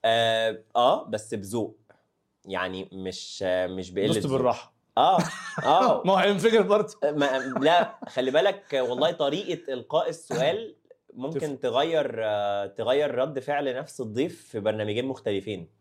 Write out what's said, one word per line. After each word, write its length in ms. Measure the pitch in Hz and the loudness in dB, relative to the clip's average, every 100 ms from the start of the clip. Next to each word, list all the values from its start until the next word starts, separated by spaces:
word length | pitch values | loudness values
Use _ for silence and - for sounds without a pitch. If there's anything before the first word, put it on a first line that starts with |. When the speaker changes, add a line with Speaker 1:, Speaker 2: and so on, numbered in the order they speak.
Speaker 1:
آه، 540 | 113 117 113 113 113 110 _ 117 | 2 2 2 2 0 -4 _ 4
آه، 280 | 123 196 | 4 4
بس 300 | - 107 - | -2 -8 -6
بذوق. 420 | 107 98 117 104 - _ _ _ _ _ _ 95 | -8 -4 -4 -4 -8 _ _ _ _ _ _ -6
يعني 420 | 92 92 95 92 | -4 -4 -6 -10
مش، 520 | 95 95 90 - - 95 | -8 -8 -8 -14 -6 -2
آه، 200 | 92 92 | 0 -2
مش 240 | 92 90 | -4 -6
بقلة 160 | 90 107 | 0 0
Speaker 2:
دوست 120 | 110 139 | 0 0
Speaker 1:
ذوق. 60 | |
Speaker 2:
بالراحة. 400 | 131 123 110 - _ _ - | 0 0 -2 -8 _ _ 2
Speaker 1:
آه، 200 | 156 180 175 - - - | 4 4 0 -6 -10 -2
آه. 380 | 120 165 247 - | 4 4 4 2
Speaker 2:
<laughs> 40 | 180 | 4
ما 60 | |
هو 40 | 190 | 4
هينفجر 460 | 196 196 220 220 | 4 4 4 4
برضو. 300 | 190 208 175 - | 4 2 2 -2
Speaker 1:
ما، 340 | 147 147 143 131 131 127 | -2 2 2 0 -2 2
لا، 340 | 143 175 - - - | 4 4 2 -6 -8
خلي 220 | 131 131 | -4 2
بالك 540 | 143 196 196 - 139 123 | 2 2 0 -4 -2 -2
والله 240 | 123 156 | 0 0
طريقة 600 | 170 143 160 208 160 - | 2 0 0 -4 -6 -6
إلقاء 360 | 127 113 156 160 | -8 -2 0 0
السؤال 680 | 156 - 156 147 190 453 - _ - _ | -6 -6 0 0 0 -6 -16 _ -20 _
ممكن 240 | - 135 160 | -10 -6 -4
Speaker 2:
تفرق. 180 | 151 131 | -6 -4
Speaker 1:
تغير، 540 | 123 120 160 160 135 113 | 0 0 2 0 -2 -2
آه، 480 | 110 104 101 101 98 | -2 0 0 -2 -6
تغير 480 | - 113 139 147 | -4 0 2 2
رد 240 | 120 143 135 | 0 -2 -4
فعل 380 | - 143 139 123 | -4 -2 -2 -6
نفس 240 | 151 - | -10 -10
الضيف 480 | 113 110 143 - - | -6 -2 -4 -6 -10
في 120 | 113 | -4
برنامجين 440 | 104 107 107 107 | -2 -2 -2 -2
مختلفين. 640 | 131 127 113 101 98 95 85 _ | -4 -6 -4 -4 -4 -10 -12 _